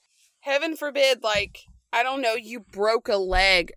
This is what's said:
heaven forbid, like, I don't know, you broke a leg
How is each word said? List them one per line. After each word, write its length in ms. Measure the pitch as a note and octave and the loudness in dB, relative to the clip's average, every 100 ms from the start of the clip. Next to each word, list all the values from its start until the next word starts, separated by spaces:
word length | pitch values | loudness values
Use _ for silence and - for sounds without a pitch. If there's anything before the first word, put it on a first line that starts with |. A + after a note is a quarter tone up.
| _ _ _ _ | _ _ _ _
heaven 360 | - C#4 E4 D#4 | -2 -2 -2 -6
forbid, 460 | D4 C4+ C4+ A#3+ | -6 2 2 2
like, 420 | A3+ G#3 G3+ - - - _ | 0 -2 -2 -10 -20 -20 _
I 100 | A#3 | -2
don't 180 | B3+ C4+ | -2 -2
know, 120 | A#3+ | -2
you 260 | A3+ G#3+ A#3+ | -2 -6 -14
broke 480 | G3+ F#3+ G#3 A3+ - | -12 -2 0 0 0
a 80 | G3+ | -2
leg 560 | F#3 F#3 F#3+ F3+ E3+ | 0 2 4 4 2